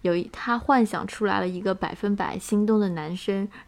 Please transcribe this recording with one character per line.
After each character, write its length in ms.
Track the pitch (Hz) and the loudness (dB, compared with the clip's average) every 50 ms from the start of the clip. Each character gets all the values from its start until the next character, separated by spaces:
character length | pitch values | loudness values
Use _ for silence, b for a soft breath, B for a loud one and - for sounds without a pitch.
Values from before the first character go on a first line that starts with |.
| - | 0
有 120 | 180 170 | 0 0
一， 160 | 180 - - - | 0 -2 -6 -10
他 240 | - - 247 233 | -10 -4 -2 -2
幻 300 | 233 - - - 254 226 | -2 2 4 6 6 6
想 180 | 202 - 170 - | 4 2 -4 -6
出 200 | 196 - - 214 | -6 -6 -2 0
来 160 | 196 196 196 | 0 2 2
了 80 | 180 185 | 0 -2
一 120 | 185 180 | -2 -2
个 140 | 202 196 190 | -2 -2 -2
百 180 | 196 180 - - | -2 -2 -6 -6
分 220 | - - 208 202 | -4 -2 -2 0
百 240 | 196 185 - - 185 | 0 0 -2 -4 -6
心 260 | - - 208 208 208 | -4 0 0 2 4
动 140 | 214 220 214 | 4 4 4
的 100 | 208 190 | 4 2
男 260 | 170 160 151 160 180 | 0 -4 -6 -6 -8
生， 320 | 185 - - 196 196 196 202 B B B | -6 -2 -2 -2 -2 -2 -4 B B B